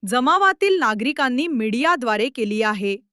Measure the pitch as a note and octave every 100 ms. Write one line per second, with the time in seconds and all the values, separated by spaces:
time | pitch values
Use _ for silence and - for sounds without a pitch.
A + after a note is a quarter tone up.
0 | G3 A#3+ B3+ F4+ G4 F#4+ G4 F#4+ B3+ G#3+
1 | A3+ D4+ C4+ B3 E4+ C#4+ A3 A3 D#4 F4
2 | A#3+ G#3+ A#3+ - G#3+ G#3+ A3 G#3+ G3+ G3
3 | _